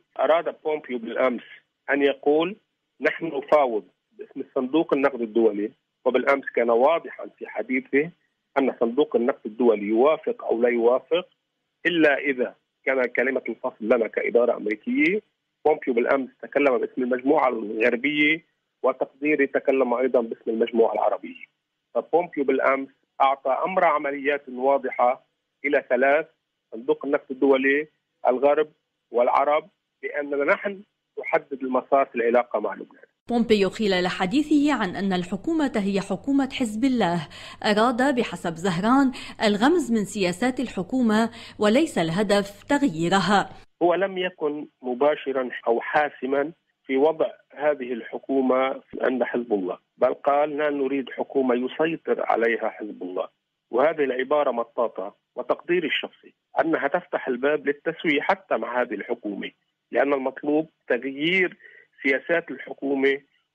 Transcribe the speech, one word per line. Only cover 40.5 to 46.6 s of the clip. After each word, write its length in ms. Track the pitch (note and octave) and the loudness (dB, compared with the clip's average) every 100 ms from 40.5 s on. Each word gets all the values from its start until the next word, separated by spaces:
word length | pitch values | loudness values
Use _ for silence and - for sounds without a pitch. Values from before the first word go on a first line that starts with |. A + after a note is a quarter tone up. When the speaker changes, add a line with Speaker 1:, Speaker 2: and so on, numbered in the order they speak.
| B3+ | -2
Speaker 2:
الحكومة 680 | B3 - F3 C4 A#3+ G#3+ A3+ - - - | -4 -6 -4 0 2 2 2 -4 -16 0
وليس 400 | G#3 A#3 D#4+ - | 2 4 2 0
الهدف 640 | E3 E3 G#3+ G3+ G3 - | -2 0 2 2 0 -8
تغييرها. 880 | - C#4+ C#4 D#3+ E3+ F#3+ F3 G3+ - - - _ | -2 0 2 0 0 2 4 2 0 -6 -20 _
Speaker 1:
هو 120 | E3+ | 2
لم 240 | E3+ G3 F#3 | 2 0 -2
يكن 480 | F3+ F3+ D3+ D3 - _ | -6 -4 -4 -4 -8 _
مباشراً 680 | B2+ B2 C#3+ D3+ - C3 B2+ - - | -8 0 2 2 -2 -4 -4 -4 0
أو 140 | A#2 | 0
حاسماً 720 | - D#3 D3 - C3 C#3 C#3+ - | 0 0 0 -4 -4 -2 -2 -6